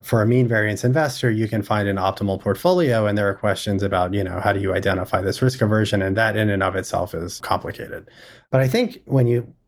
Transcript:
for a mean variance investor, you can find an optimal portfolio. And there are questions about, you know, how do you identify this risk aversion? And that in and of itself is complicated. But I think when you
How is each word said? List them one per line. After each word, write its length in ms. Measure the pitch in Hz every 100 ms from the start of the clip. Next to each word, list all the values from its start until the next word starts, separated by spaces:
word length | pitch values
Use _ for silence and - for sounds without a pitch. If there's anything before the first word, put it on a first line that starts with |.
for 180 | - 113
a 60 | 107
mean 220 | 123 123
variance 340 | 113 107 101
investor, 480 | 123 139 151 131 127
you 160 | 110 110
can 160 | 110
find 240 | 104 107 101
an 80 | 98
optimal 440 | 95 95 101 95
portfolio. 680 | - 98 175 180 156 113 107
And 100 | 101
there 120 | 101
are 60 |
questions 500 | 98 107 95 - 98
about, 280 | 95 92 90
you 120 | 98
know, 160 | 92 87
how 120 | 104
do 60 | 101
you 160 | 98
identify 460 | 92 98 92 90 95
this 200 | 95 -
risk 220 | 131 127
aversion? 400 | 110 107 107 104
And 140 | 95 98
that 200 | 113 104
in 140 | 107
and 100 | 98
of 140 | 95
itself 400 | 92 92 90 90
is 240 | 82 87 -
complicated. 720 | - 90 - 82 - - 90 - - - _
But 100 | 135
I 60 | 131
think 340 | 220 240 -
when 240 | - 135 120
you 260 | 120 117 -